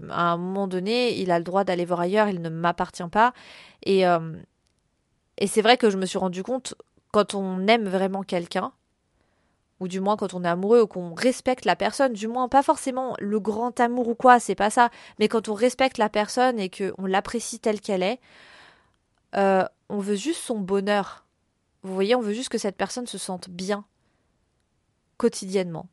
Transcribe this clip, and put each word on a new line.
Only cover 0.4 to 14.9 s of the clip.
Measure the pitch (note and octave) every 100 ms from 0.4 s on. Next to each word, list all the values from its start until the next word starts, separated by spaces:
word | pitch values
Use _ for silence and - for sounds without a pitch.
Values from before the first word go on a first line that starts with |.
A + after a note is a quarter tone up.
| F3+ G3 G3
donné, | F#3 F#3+ A#3+ A#3+ -
il | F#3
a | E3+
le |
droit | F3 F#3+
d'aller | G3 F3 F3
voir | F3
ailleurs, | F3 G#3 G#3
il | F#3
ne | E3
m'appartient | D#3+ E3+ F3 F3+ - F3
pas. | G#3 A#3+ - - - - _
Et, | - F#3+ F3+
euh, | E3+ D#3+ D#3+ - _ _ _ _ _ _ _ _ -
et | G3+
c'est | A3+
vrai | G#3+ B3+
que | A3+
je | G3
me | F#3
suis | G3
rendu | F#3+ F3+
compte, | F#3+ B3+ - - - _ _
quand | G#3 G3+ G3+
on | F#3+ F#3 G3
aime | A#3 G3+
vraiment | F#3 F#3+ G3
quelqu'un, | G3 F3+ F3 F#3 A#3+ - _ _ _ _ _ _ _ _ _ _
ou | F#3
du | F#3
moins | F#3+ G#3
quand | F#3+
on | F3+
est | F3
amoureux, | F3 G3+ A#3+
ou | G#3+
qu'on | F#3 F3
respecte | E3 B3 B3 - B3+ G3+
la | F3
personne, | G3 - C4+
du | G#3+ A3
moins | A#3+ B3
pas | C4+
forcément | C#4 D4 - B3+ B3+ -
le | G3+ G#3+
grand | G3 G#3+ A#3+ A#3
amour | A#3+ B3 A#3
ou | A3+
quoi, | B3+ A#3+
c'est | - F#3
pas | G3+
ça, | B3+ A#3+